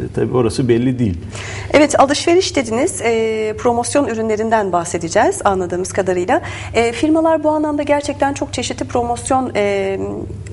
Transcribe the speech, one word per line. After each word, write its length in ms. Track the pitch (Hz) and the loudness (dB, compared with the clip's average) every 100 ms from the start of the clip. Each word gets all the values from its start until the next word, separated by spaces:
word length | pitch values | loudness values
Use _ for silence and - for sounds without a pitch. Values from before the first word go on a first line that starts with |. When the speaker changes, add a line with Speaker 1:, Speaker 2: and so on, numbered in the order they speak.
| 123 - | -6 -2
Speaker 1:
tabii 180 | 117 117 | 0 2
orası 300 | 117 104 127 | 0 2 2
belli 320 | 117 123 127 | 4 2 0
değil. 180 | 117 85 - - - - - | 0 -2 -6 -12 -10 -10 0
Speaker 2:
Evet, 260 | - 294 - | 4 4 6
alışveriş 560 | 262 285 - 339 381 - | 4 2 2 4 4 0
dediniz. 460 | 233 220 330 - | 0 0 -2 -2
E, 520 | 233 226 226 220 214 214 | -2 0 0 -2 -2 -2
promosyon 500 | 247 233 240 285 277 | 0 0 0 0 0
ürünlerinden 640 | 226 220 214 226 220 202 | 0 0 0 2 0 2
bahsedeceğiz 680 | 175 165 175 165 202 277 403 208 | 0 -2 -4 -2 2 2 2 0
anladığımız 460 | 190 175 175 190 | 0 0 -2 -4
kadarıyla. 480 | - 190 180 180 294 - - - | -2 0 0 2 0 -2 -10 -4
E, 180 | - 233 | 0 0
firmalar 520 | 233 302 320 320 320 | 2 2 4 4 2
bu 60 | 302 | 2
anlamda 340 | 302 302 294 | 0 0 -2
gerçekten 500 | 294 294 285 269 277 | 0 0 0 -2 0
çok 200 | 285 285 | 0 -6
çeşitli 320 | - 240 - 262 | -4 -6 -6 -4
promosyon, 680 | 247 240 233 - 262 254 - | -2 -2 -2 0 0 0 0
e, 440 | 202 196 196 196 196 202 - - - | 0 0 -2 -4 -6 -8 -8 -10 -4